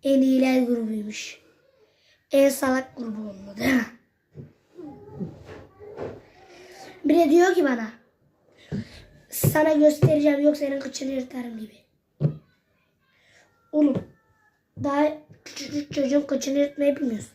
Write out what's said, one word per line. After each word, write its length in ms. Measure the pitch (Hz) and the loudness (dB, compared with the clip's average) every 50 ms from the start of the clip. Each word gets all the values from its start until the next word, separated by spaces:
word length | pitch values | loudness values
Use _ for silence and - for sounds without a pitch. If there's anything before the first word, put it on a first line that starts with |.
| _ | _
En 180 | 277 277 269 | 2 4 4
iyiler 420 | 262 262 262 262 262 262 262 262 254 | 4 4 4 4 4 4 4 2 2
grubuymuş. 760 | 233 240 233 226 220 220 214 208 208 208 - - - - - _ _ _ _ _ _ _ _ _ _ _ _ _ _ _ _ _ _ | 2 0 -2 -2 -4 -6 -6 -8 -8 -10 -12 -12 -14 -16 -20 _ _ _ _ _ _ _ _ _ _ _ _ _ _ _ _ _ _
En 180 | - 277 277 277 | 2 4 4 4
salak 480 | 277 - - 262 254 262 262 - - | 2 0 -2 0 0 -2 -2 -6 -12
grubu 320 | - 240 226 208 214 214 208 | -12 -10 -10 -8 -10 -10 -12
olmadı. 320 | 196 190 196 202 202 208 233 | -14 -16 -18 -18 -12 -4 -2
<laughs> 200 | 262 262 247 220 - - _ _ _ _ _ _ _ _ - - - _ _ _ _ _ 349 339 285 - - 403 415 427 415 - - - - - - - - - - _ 392 415 415 415 466 - - - - - _ _ - - - - - - - - - - - - - - | 0 0 0 0 -4 -12 _ _ _ _ _ _ _ _ -20 -20 -20 _ _ _ _ _ -18 -16 -16 -16 -18 -20 -18 -12 -12 -12 -12 -12 -18 -20 -20 -20 -20 -20 -20 _ _ -20 -20 -14 -14 -14 -14 -14 -16 -20 _ _ -20 -20 -20 -20 -20 -20 -20 -20 -20 -20 -20 -20 -6 0
Bir 140 | 294 294 339 | 2 4 4
de 100 | 339 285 | 6 6
diyor 260 | 302 349 349 381 359 | 6 6 6 6 4
ki 80 | 370 311 | 2 2
bana, 280 | 269 254 233 220 214 - - _ _ _ _ _ _ _ _ _ _ _ _ - - - - - - - - - - - - _ _ | 2 0 -2 -4 -10 -12 -18 _ _ _ _ _ _ _ _ _ _ _ _ -16 -10 -8 -8 -8 -10 -16 -20 -20 -20 -20 -20 _ _
"Sana 440 | - - - - - 311 311 320 311 | -10 -2 0 0 2 4 2 2 4
göstereceğim, 680 | 294 302 302 294 - - - 311 294 294 302 285 277 | 6 6 4 4 4 2 2 4 4 2 2 2 4
yok 180 | 294 294 294 | 2 2 2
senin 220 | 294 294 277 277 277 | 2 -4 -4 -4 -6
kıçını 320 | 269 262 - - 277 262 | -8 -10 -12 -10 -8 -6
yırtarım." 480 | 269 262 254 254 - 254 240 240 226 220 | -6 -6 -8 -8 -10 -12 -12 -12 -12 -14
gibi. 160 | 220 214 - _ _ _ _ _ _ _ _ _ - - - - _ _ _ _ _ _ _ _ _ _ _ _ _ _ _ _ _ _ _ _ _ _ _ _ _ _ | -16 -16 -18 _ _ _ _ _ _ _ _ _ -2 -2 -2 -2 _ _ _ _ _ _ _ _ _ _ _ _ _ _ _ _ _ _ _ _ _ _ _ _ _ _
Oğlum, 360 | - 302 302 277 254 - - - _ _ _ _ _ _ _ _ _ _ _ _ _ - 254 | 0 2 2 2 2 -2 -6 -10 _ _ _ _ _ _ _ _ _ _ _ _ _ -6 -6
daha 340 | 285 277 285 302 302 302 - - _ - _ _ | -2 0 2 0 0 0 -4 -16 _ -20 _ _
küçücük 480 | - - - 285 - 294 294 285 - - | -20 -16 -14 -12 -8 -8 -8 -8 -6 -4
çocuğun 280 | 294 277 254 277 285 | -4 -2 2 0 0
kıçını 380 | 285 - 277 - - 285 269 285 | 0 0 -4 -4 -4 -2 0 0
yırtmayı 360 | 285 285 - - 285 285 277 | 0 -2 -2 0 0 0 0
bilmiyorsun. 360 | - 294 247 220 208 - - _ | 0 -4 -4 -4 -6 -10 -14 _